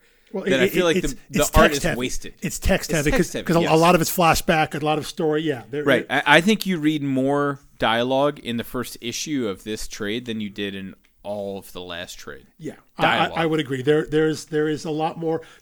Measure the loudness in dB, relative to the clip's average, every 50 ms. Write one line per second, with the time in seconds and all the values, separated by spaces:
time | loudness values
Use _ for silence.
0 | _ _ _ _ _ -10 -8 -6 -2 0 2 2 2 2 2 2 2 2 2 2
1 | 0 -2 -4 -6 -10 -4 -2 0 0 2 4 6 6 6 4 0 -2 -2 -2 -2
2 | -4 -4 -4 -6 -6 -8 -12 -8 -8 -8 -6 -2 0 2 2 2 0 -2 -2 0
3 | 2 2 2 2 2 0 -2 -8 -2 0 2 2 4 4 4 6 6 6 6 4
4 | 2 0 2 2 4 4 4 4 2 2 2 2 2 0 -2 -4 0 0 0 0
5 | -2 -6 -6 -2 0 0 0 0 0 -2 -4 -4 -6 -8 -6 -2 2 4 2 2
6 | 2 0 -2 2 6 8 8 8 8 4 2 2 0 -2 -2 0 2 0 0 0
7 | -2 0 0 0 0 0 0 0 0 -2 -4 -6 _ _ _ -2 0 2 2 2
8 | 2 2 2 2 2 0 -2 -4 -8 -6 -6 -6 -6 -6 -6 -6 -6 -6 -10 -10
9 | -10 -8 -8 -6 -6 -4 -2 -2 -2 -2 -4 -6 -8 -8 -8 -6 -8 -10 -8 -6
10 | -6 -4 -4 -4 -4 -6 -6 -6 -6 -8 -6 -6 -8 -6 -8 -10 -12 -14 -16 _
11 | _ _ _ _ -10 -8 -6 -6 -6 -6 -8 -10 -12 -14 -16 -14 -12 -12 -10 -12
12 | -12 -12 -14 -16 -16 -16 -16 -18 -20 _ _ -14 -14 -14 -14 -14 _ _ -6 -2
13 | 0 2 2 2 0 -2 -2 -2 -2 0 0 -2 -2 -4 -4 -2 2 2 2 2
14 | 2 0 0 2 2 2 -2 -4 -8 -4 -2 -2 0 0 -2 -4 -4 -6 -4 -2
15 | -2 -4 -4 -4 -4 -2 -4 -4 -6 -10 -18 -8